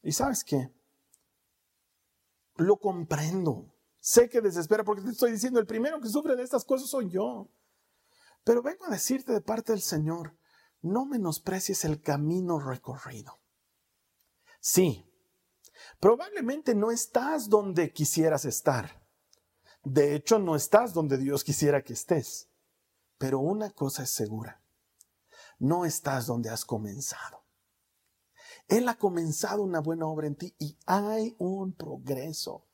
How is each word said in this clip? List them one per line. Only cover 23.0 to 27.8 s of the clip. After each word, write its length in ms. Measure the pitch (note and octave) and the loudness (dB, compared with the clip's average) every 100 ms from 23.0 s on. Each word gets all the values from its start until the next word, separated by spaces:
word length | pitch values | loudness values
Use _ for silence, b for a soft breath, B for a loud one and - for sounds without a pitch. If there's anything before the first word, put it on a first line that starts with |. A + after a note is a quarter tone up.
| _ _ | _ _
Pero 220 | C3+ C3+ | -4 0
una 320 | D3+ G#3 G#3 | 0 -2 -4
cosa 320 | - C#3 - | -4 -4 -4
es 80 | B2+ | -6
segura, 520 | - G#2+ A2 A2+ - _ _ _ _ _ _ _ B B B | -4 -4 -6 -10 -18 _ _ _ _ _ _ _ B B B
no 240 | C3 E3+ | 0 0
estás 440 | E3+ - C#3+ C3+ A#2+ | 0 -2 -2 -4 -2
donde 220 | A#2+ A2+ | -4 -4
has 140 | A2+ | -8
comenzado. 840 | - A2+ G#2 G#2 C#3 - - - _ _ _ _ | -6 -6 -6 -8 -10 -10 -14 -18 _ _ _ _